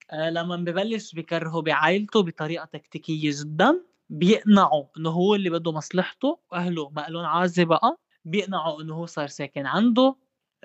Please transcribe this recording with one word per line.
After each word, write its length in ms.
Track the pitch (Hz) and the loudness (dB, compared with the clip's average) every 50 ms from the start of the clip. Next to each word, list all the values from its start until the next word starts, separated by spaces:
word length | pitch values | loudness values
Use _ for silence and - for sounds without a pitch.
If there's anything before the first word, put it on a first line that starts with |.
| _ - | _ -14
آه، 200 | 156 156 160 165 | -8 -6 -4 -4
لما 260 | 165 170 170 180 175 | -4 -4 -4 -4 -4
ببلش 580 | 175 175 170 165 185 202 226 226 214 - - 160 | -4 -4 -4 -4 -4 -4 -4 -4 -6 -8 -10 -12
بكرهه 480 | 165 160 - 170 165 165 160 160 165 | -12 -8 -6 -6 -4 -4 -4 -4 -4
بعائلته 600 | 156 160 143 131 156 160 185 208 208 - - 220 | -2 0 0 2 2 2 2 0 -2 0 0 0
بطريقة 420 | 185 165 - - 156 151 170 151 160 | 0 0 -4 -8 -8 -6 -8 -8 -10
تكتيكية 640 | - - - - _ - 151 - - 160 156 151 147 143 143 | -12 -16 -18 -16 _ -16 -12 -8 -6 -4 -2 -2 -4 -4 -4
جدًا، 420 | 147 151 151 160 196 269 339 359 - _ _ _ _ - | -8 -4 0 4 4 4 4 2 -2 _ _ _ _ -14
بيقنعه 800 | 160 147 175 190 220 208 - 208 202 196 180 143 156 147 139 - _ 160 | -2 2 4 4 4 4 6 6 8 8 6 6 4 0 -2 -4 _ -6
إنه 120 | 160 160 | -6 -2
هو 240 | 165 175 180 208 214 | 0 2 2 2 2
اللي 160 | 202 190 170 | 2 0 -2
بده 220 | 165 165 165 170 | -2 -2 -2 -4
مصلحته، 640 | 156 156 - - - 185 180 - - _ - 285 339 - _ _ | -4 -6 -6 -4 -2 -2 -2 -2 -4 _ -2 -2 -2 -4 _ _
وأهله 380 | 180 175 175 180 170 160 147 143 | -6 -4 -4 -4 -4 -4 -6 -8
ما 180 | 151 151 147 165 | -8 -8 -8 -8
إلهم 160 | 165 170 170 | -8 -6 -4
عازة 400 | 151 156 170 185 180 170 180 170 | -2 0 2 0 2 2 2 4
بقى، 320 | 165 160 - - 247 339 - _ _ _ _ - | 4 4 4 4 2 0 -2 _ _ _ _ -10
بيقنعه 560 | 160 170 208 185 190 190 165 156 165 151 156 | -4 -4 -4 -2 -2 -4 -4 -4 -4 -6 -6
إنه 140 | 165 156 156 | -8 -10 -8
هو 120 | 160 170 | -8 -10
صار 200 | 165 - 160 147 | -8 -8 -8 -8
ساكن 400 | 143 - - 143 135 - 143 139 | -8 -8 -10 -10 -8 -8 -8 -4
عنده، 500 | 131 147 190 226 247 220 254 262 269 269 - _ _ _ _ _ _ _ _ - | -2 0 2 2 4 4 6 4 4 2 -2 _ _ _ _ _ _ _ _ -16